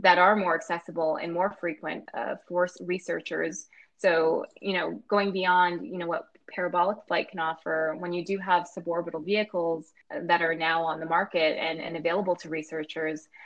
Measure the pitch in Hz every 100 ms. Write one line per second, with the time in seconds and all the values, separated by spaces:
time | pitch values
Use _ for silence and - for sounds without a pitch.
0 | 185 175 185 214 180 160 - 170 - 165
1 | 160 156 170 170 196 - 175 156 160 196
2 | - - 113 - - 175 180 - 180 185
3 | - 170 - 160 165 190 - - _ _
4 | 185 165 160 170 - - 202 185 165 170
5 | - 208 202 190 185 180 180 175 - 180
6 | 170 165 - _ - - 180 180 185 214
7 | - 165 - 180 160 160 - 160 160 160
8 | 175 175 175 196 190 175 175 - 170 170
9 | 170 160 165 208 208 180 170 165 - _
10 | - - 170 170 165 165 160 165 165 160
11 | 160 170 202 175 156 - 160 160 - 165
12 | 165 185 185 175 165 160 156 160 156 160
13 | 156 156 - -